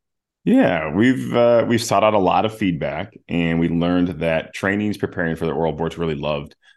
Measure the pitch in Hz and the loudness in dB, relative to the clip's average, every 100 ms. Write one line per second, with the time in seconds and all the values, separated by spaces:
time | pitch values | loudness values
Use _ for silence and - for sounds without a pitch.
0 | _ _ _ _ 170 254 254 85 78 82 | _ _ _ _ 0 4 4 2 -2 2
1 | 123 131 120 120 120 120 110 117 - 98 | 2 2 0 2 4 4 4 0 2 2
2 | 107 107 90 87 107 - 98 78 76 73 | 4 2 2 2 0 -2 -2 -2 -4 -6
3 | 104 - - 85 85 82 85 82 85 90 | -10 -14 -6 -2 0 0 0 0 0 0
4 | 90 76 82 80 - - 98 101 104 98 | 0 -2 -2 -2 -4 -4 -2 -2 -2 -4
5 | 98 - 85 80 82 71 80 76 82 82 | -6 -4 -4 -2 -4 -2 -2 -2 -6 -4
6 | 82 73 73 73 71 _ _ | -6 -4 -4 -6 -8 _ _